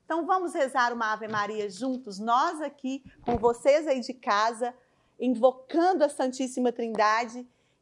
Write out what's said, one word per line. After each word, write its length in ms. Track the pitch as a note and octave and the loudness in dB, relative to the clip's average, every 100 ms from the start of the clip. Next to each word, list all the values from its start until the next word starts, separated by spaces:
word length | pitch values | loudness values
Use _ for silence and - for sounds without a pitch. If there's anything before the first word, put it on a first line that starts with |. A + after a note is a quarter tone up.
Então 220 | _ E4+ D#4+ | _ -4 0
vamos 280 | F#4+ E4+ | 0 0
rezar 380 | E4+ C4+ C4+ A#3+ | -2 0 2 0
uma 220 | A#3 A3 | 0 -2
Ave 160 | G#3+ A3 | -4 -4
Maria 400 | G#3+ G#3 A3 G#3 | -4 -2 -4 -6
juntos, 500 | F#3 C4 B3+ A3+ F#3+ | -6 -6 -6 -8 -8
nós 400 | A3 A#3+ E4 D#4 | 0 2 2 -2
aqui, 400 | C#4+ C#4 C4 C4+ - - | -8 -8 -8 -8 -12 -10
com 160 | - A#3 | -4 2
vocês 500 | A#3 A#3 C#4+ D4 D#4 | 2 2 4 4 2
aí 140 | C4+ | -2
de 120 | A3+ | -4
casa, 600 | B3+ - G3+ A3+ A3+ B3 B3 _ _ _ _ | -8 0 2 2 0 -6 -8 _ _ _ _
invocando 840 | A#3+ A3+ B3+ B3+ - D#4+ F4 F#4 | -2 4 4 2 -2 2 2 4
a 60 | C#4+ | 0
Santíssima 640 | - B3+ B3+ C4 B3+ B3 | 0 -4 -2 -4 0 -2
Trindade 760 | A#3+ A#3 G#3+ G#3+ A3 A#3+ B3 B3 _ _ _ | 0 -6 2 2 2 -2 -10 -16 _ _ _